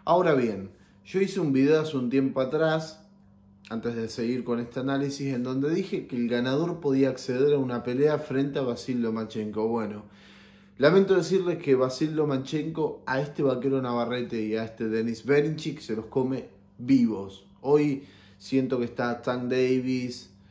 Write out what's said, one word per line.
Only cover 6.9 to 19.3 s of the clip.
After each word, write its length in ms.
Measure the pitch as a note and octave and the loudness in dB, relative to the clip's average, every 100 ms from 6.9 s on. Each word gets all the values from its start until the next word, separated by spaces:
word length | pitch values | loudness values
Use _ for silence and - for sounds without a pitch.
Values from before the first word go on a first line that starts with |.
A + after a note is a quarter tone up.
| C3+ C3+ | 4 2
acceder 440 | C3 - B2+ D3 | 0 -4 2 4
a 40 | D3 | 4
una 260 | B2 A#2+ | 0 -4
pelea 340 | B2 B2 D3+ D3 | -4 2 2 2
frente 400 | - C3+ C#3 C#3+ | -2 -2 -2 -2
a 20 | |
Vasil 400 | B2+ A#2 - B2 | -2 -4 -4 -2
Lomachenko. 680 | A#2 A2 A2 A2+ G#2+ G#2 A2 | 0 -2 -4 -6 -6 -2 0
Bueno, 380 | A#2 G#2 G#2 - - - - - - - - | 0 -2 -8 -14 -20 -20 -20 -20 -20 -20 4
lamento 380 | C#3+ F#3+ F#3+ F#3 | 6 6 6 4
decirles 420 | D#3+ F#3 F3 E3 | 4 0 0 -2
que 160 | C#3+ | 2
Vasil 420 | B2+ B2+ - D#3 D#3 | 4 4 0 -2 0
Lomachenko 840 | D3 C3+ C3 D3+ D#3+ D#3+ D3+ - - | 0 0 -2 -4 -4 -4 -4 -4 -4
a 160 | C3 | -2
este 200 | - - | -2 0
Vaquero 400 | C#3 A#2+ C3+ C3+ | 0 0 0 0
Navarrete 640 | B2 A#2+ A#2 B2 A#2+ A#2 | 0 -2 -2 -2 -4 -4
y 120 | G#2+ A2 | -2 -2
a 100 | A2 | -4
este 220 | - A2+ | -4 -2
Denis 380 | A2 A#2 A2+ A#2 | 0 -2 -4 2
Berinchyk 540 | C#3+ D#3+ D3+ D#3+ C3 | 2 2 -2 -6 -8
se 160 | - A2 | -6 -6
los 100 | - | -2
come 440 | C3+ B2+ C3+ - - _ - | -2 0 -2 -8 -18 _ -12
vivos. 680 | B2 C3+ A#2 G2 G2 - - - | 2 4 4 0 -8 -14 -20 -10
Hoy 420 | C3 D3 D3 C3 - - - - | 2 4 4 -2 -8 -20 -20 -20
siento 400 | - C3 B2+ B2+ | -2 0 0 -2
que 80 | A#2+ | -4
está 360 | - B2 A#2 | -4 -4 -4
Tank 280 | - | -4